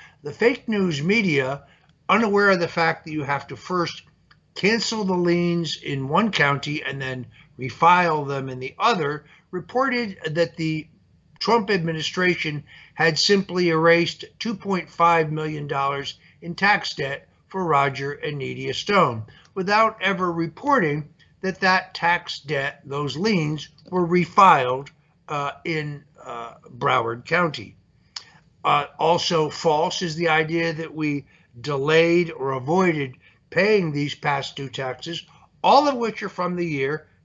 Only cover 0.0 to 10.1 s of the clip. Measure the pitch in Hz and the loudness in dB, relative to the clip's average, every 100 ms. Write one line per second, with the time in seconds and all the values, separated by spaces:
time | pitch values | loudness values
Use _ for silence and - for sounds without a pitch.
0 | - _ 143 139 233 - - 208 185 143 | -20 _ -10 0 2 2 -2 -2 0 0
1 | 156 226 196 143 131 143 - _ _ _ | 0 2 2 2 0 -4 -10 _ _ _
2 | - 196 226 202 202 185 165 - 160 160 | 0 2 2 4 4 4 0 0 0 0
3 | - 151 139 143 - 139 - 180 160 - | -6 -6 -4 -4 -6 -14 -6 -2 -2 -6
4 | - _ _ _ _ - 185 226 - 220 | -18 _ _ _ _ -2 0 0 0 -2
5 | 196 180 175 175 175 170 160 - 143 143 | 0 0 2 2 2 0 -2 -6 -6 -6
6 | 135 165 220 - 147 143 147 147 135 139 | -2 0 0 2 2 2 -2 -6 -6 -8
7 | 131 127 120 - - - 127 - 165 180 | -8 -8 -10 -18 -20 -12 -10 2 6 6
8 | 175 156 139 139 135 127 135 - 214 214 | 4 0 -2 -4 -6 -8 -10 -2 0 2
9 | 143 147 - _ _ 180 - 247 262 247 | 0 -4 -10 _ _ -10 -4 -2 0 0
10 | 233 | -4